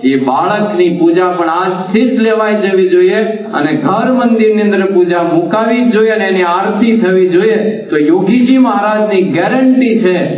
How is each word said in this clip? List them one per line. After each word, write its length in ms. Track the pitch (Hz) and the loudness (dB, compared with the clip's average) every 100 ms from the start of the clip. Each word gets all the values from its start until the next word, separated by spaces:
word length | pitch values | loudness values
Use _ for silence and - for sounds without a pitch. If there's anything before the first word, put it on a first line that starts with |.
એ 120 | 131 135 | 0 -2
બાળકની 800 | 127 135 175 208 208 175 - 175 | 0 -2 -2 -2 -2 0 0 2
પૂજા 340 | 165 170 - | 0 2 0
પણ 180 | 349 165 | -2 -4
આજથી 600 | 160 185 180 185 202 247 | -2 -4 -4 -2 0 0
જ 100 | 214 | 0
લેવાઈ 360 | 220 220 214 208 | 0 0 0 -2
જવી 340 | 190 190 185 | 0 0 2
જોઈએ 340 | 180 185 208 214 220 | 4 2 2 -2 -4
અને 300 | - - 147 | -8 -4 -2
ઘર 380 | - - 202 247 | -2 -2 -2 0
મંદિરની 500 | 254 233 226 214 214 | 0 0 2 2 2
અંદર 320 | 208 185 190 | 2 0 0
પૂજા 300 | 185 180 170 | 0 0 0
મુકાવી 640 | 170 170 175 214 226 247 240 | 0 0 0 -2 0 0 0
જ 80 | |
જોઈએ 180 | 208 220 | 2 2
અને 140 | 214 196 | 0 0
એની 180 | 185 | 0
આરતી 540 | 180 175 196 208 226 220 | 0 0 -2 0 0 2
થવી 320 | 180 185 185 | 2 2 2
જોઈએ. 560 | 170 214 214 - - - | 2 2 0 -2 -6 -4
તો 60 | 151 147 | -2 2
યોગીજી 520 | 180 196 254 247 262 | 0 2 2 2 2
મહારાજની 640 | 247 202 208 214 214 196 | 2 0 -2 -2 0 0
ગેરંટી 760 | 180 147 196 247 262 254 233 - | 0 0 -2 0 2 2 2 2
છે 180 | 180 180 156 | 0 0 -2